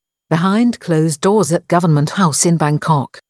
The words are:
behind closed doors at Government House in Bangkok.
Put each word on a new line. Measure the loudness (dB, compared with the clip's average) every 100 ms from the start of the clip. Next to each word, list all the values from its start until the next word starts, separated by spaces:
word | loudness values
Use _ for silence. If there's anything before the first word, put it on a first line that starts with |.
| _ _ _
behind | -2 0 0 0 -2
closed | -2 -2 0 0
doors | 0 0 0
at | -2 0
Government | 0 2 0 0
House | 0 -2 0
in | 0 0
Bangkok. | 0 -2 0 -2 -2 -12